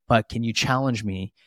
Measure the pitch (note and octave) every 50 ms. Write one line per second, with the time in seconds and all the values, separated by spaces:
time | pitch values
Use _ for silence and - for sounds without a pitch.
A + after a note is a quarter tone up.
0 | _ - A#2+ A2 - - - A#2 A#2 A2+ G#2+ - - C3+ B2+ C3 C3+ C3 A#2+ G#2
1 | G#2+ G2+ F#2+ F#2 G2 G#2+ - _ _